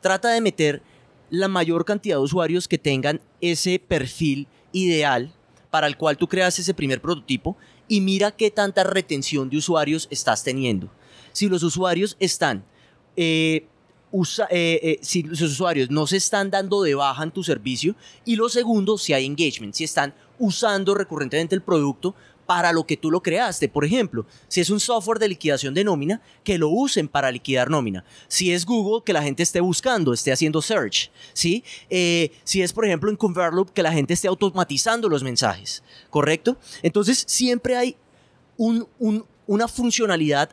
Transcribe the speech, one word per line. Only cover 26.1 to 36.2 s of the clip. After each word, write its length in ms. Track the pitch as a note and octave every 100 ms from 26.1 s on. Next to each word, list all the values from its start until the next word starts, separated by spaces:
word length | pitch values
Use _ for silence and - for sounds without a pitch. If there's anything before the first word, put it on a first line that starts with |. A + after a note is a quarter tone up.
| A3+ - _ -
que 120 | F3+
lo 120 | D3+
usen 400 | F#3+ C4+ G#3 D3+
para 200 | C#3+ C3+
liquidar 400 | B2 - C3 B2
nómina. 360 | D3+ A#2 F#2 - - -
Si 240 | - F3+
es 120 | F3 E3+
Google, 380 | A#3+ G3+ A3+ A3
que 60 |
la 100 | E3
gente 220 | D3 C3+
esté 160 | E3+ F3+
buscando, 540 | F3+ E3+ C4 A#3 D3
esté 180 | A#2+ -
haciendo 300 | B2+ D#3 D#3
search, 500 | - G#3+ A2 - - - -
¿sí? 320 | - E3+ G#3+ - - -
Eh, 420 | F#3 F3 E3+ D3+ - -
si 160 | G3
es, 100 | F3+
por 140 | - G#3+
ejemplo, 240 | E3 G3
en 80 | G#3
Convertloop, 540 | G#3+ F3 E3+ E3+ F#3+
que 120 | -
la 80 | E3
gente 220 | D#3+ C#3
esté 160 | E3+ G3
automatizando 800 | F#3 G3+ F#3+ E3+ C#3 A3+ A#3 A3
los 140 | D3
mensajes, 600 | C3 A#2+ A#2 F#2 - - - - -
¿correcto? 460 | D3+